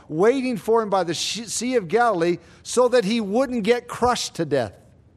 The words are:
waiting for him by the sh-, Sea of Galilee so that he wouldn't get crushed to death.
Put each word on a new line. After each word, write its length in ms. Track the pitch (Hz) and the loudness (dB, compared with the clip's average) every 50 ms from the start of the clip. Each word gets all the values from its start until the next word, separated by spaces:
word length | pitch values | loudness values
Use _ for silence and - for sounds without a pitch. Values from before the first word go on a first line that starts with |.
| - - | -14 -8
waiting 480 | 147 156 190 226 269 277 247 254 247 180 | -2 2 4 4 4 2 0 -2 -4 -4
for 240 | - 214 220 233 | 0 2 2 2
him 80 | 220 202 | 2 2
by 160 | 196 190 175 | 0 0 0
the 80 | 165 160 | 0 -4
sh-, 320 | - - - - 196 240 | -4 -4 -6 -6 -8 -8
Sea 300 | 190 - - 220 247 254 | -8 -8 -6 -4 0 0
of 120 | 240 190 156 | 0 -2 0
Galilee 520 | 170 226 240 233 208 170 165 175 175 165 - - - - - | 0 2 2 2 2 2 0 0 0 -2 -6 -16 -20 -20 -12
so 260 | - - 226 254 240 | -4 0 2 2 4
that 160 | 233 254 196 | 4 2 2
he 160 | 185 233 233 | 2 0 -2
wouldn't 420 | 214 190 202 240 277 262 247 240 190 | -2 0 0 0 0 0 -2 -2 0
get 240 | 214 240 240 240 - | 0 0 0 0 -8
crushed 480 | - - 226 247 240 - - - - | -6 -2 0 0 0 0 -4 -8 -6
to 80 | - 170 | -6 -4
death. 300 | 143 143 135 117 98 - - - - _ _ _ _ _ | -2 -2 -2 -2 -4 -8 -14 -20 -20 _ _ _ _ _